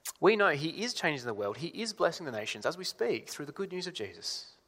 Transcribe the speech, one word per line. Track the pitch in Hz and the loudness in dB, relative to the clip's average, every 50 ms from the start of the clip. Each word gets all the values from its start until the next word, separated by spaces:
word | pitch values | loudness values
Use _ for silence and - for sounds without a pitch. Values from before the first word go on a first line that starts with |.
| _ - - - | _ -12 -4 6
We | 156 185 226 | 8 8 8
know | 208 202 185 | 8 6 6
he | 147 139 151 165 - 180 214 | 4 4 0 -2 -2 -4 -4
is | 247 - | -4 -2
changing | - - 165 151 131 120 | 0 0 0 0 0 -2
the | 120 107 | -4 -2
world. | 101 101 101 107 120 | -2 -2 -2 -2 -4
He | 156 - | -6 -8
is | - - 233 220 208 | -6 -4 -6 -6 0
blessing | - 175 170 165 - 175 | 2 2 2 2 0 -4
the | 143 | -4
nations | 117 107 110 - - 107 104 | -4 -4 -4 -4 -6 -2 -2
as | 123 160 180 | -2 -2 -2
we | 185 | -6
speak | - - - 226 240 160 113 - - | -8 -2 0 0 0 0 0 -2 -6
through | - - 147 | -8 -8 -8
the | 143 - | -8 -6
good | - 196 180 | -6 -6 -6
news | 180 180 175 180 | -4 -6 -6 -6
of | - | -6
Jesus. | - 107 92 87 87 - - - - - - - _ _ | -6 -8 -8 -8 -8 -8 -6 -6 -6 -10 -12 -18 _ _